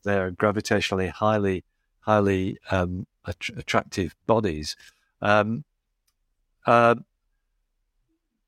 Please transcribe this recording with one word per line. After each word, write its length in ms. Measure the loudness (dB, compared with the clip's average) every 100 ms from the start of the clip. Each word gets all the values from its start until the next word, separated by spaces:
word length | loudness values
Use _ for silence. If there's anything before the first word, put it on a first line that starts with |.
they're 280 | -4 -2 -2
gravitationally 760 | -2 0 0 0 0 0 -2 -4
highly, 560 | -2 0 0 0 -4 -8 _ _ _
highly, 580 | 0 2 4 0 -2 -6 -4
um, 360 | -2 -2 -4 -10 _
att-, 320 | -12 -10 -10 -12
attractive 580 | -4 -2 -2 -4 -6 -6 0
bodies. 500 | 0 0 -4 -8 -12 -16 _ _ -6
Um, 420 | 2 2 2 -2 -10 _ _ _ _ _ _ _ _ _ 2
uh, 300 | 4 6 2 -2 _ _ _ _ _ _ _ _ _ _ _ _ _